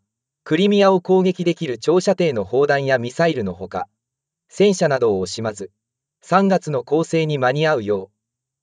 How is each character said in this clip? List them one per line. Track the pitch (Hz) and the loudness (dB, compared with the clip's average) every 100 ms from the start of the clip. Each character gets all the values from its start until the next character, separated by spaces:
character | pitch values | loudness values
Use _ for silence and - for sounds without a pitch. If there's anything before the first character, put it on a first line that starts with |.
| _ _ _ _ - | _ _ _ _ -4
ク | 156 | 0
リ | 202 | 2
ミ | 202 | 4
ア | 196 | 4
を | 190 | 2
攻 | 180 185 | 2 2
撃 | 185 180 | 2 0
で | 175 | -2
き | 165 160 | -2 -6
る | 117 | -4
長 | - 175 | 0 2
射 | 190 | 2
程 | 185 175 | 0 0
の | 117 | -2
砲 | 95 123 143 | -2 0 2
弾 | 139 135 | 0 0
や | 131 | 0
ミ | 120 | -2
サ | - 170 | -2 0
イ | 139 | 0
ル | |
の | 101 | -6
ほ | 90 92 | -8 -10
か、 | 92 90 _ _ _ _ _ _ | -10 -10 _ _ _ _ _ _
戦 | - 202 | 0 2
車 | 185 165 | 2 0
な | 135 | 0
ど | 117 98 | 0 0
を | 92 | -4
惜 | |
し | - | -6
ま | 113 | -8
ず、 | 107 98 _ _ _ _ _ | -8 -14 _ _ _ _ _
三 | - 180 196 | -2 0 2
月 | 185 - | 0 -2
の | 139 | -6
攻 | 120 151 | -2 -2
勢 | 165 165 156 | 0 -2 -2
に | 147 | 0
間 | 127 | 0
に | 143 156 | 0 0
合 | 143 | 0
う | |
よ | 101 101 95 | -2 -4 -6
う、 | _ _ _ _ _ | _ _ _ _ _